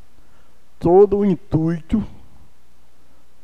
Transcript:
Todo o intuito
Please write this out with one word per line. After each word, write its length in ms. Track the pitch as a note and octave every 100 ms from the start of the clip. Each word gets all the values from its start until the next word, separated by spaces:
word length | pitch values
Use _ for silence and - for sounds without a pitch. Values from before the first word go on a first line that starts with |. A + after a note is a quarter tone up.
| - - - - - - - -
Todo 380 | E3 F#3 G3+ G3+
o 60 | G3+
intuito 760 | E3 - D#3 D#3+ E3+ - A2+ - - - - - - - - - - - - - -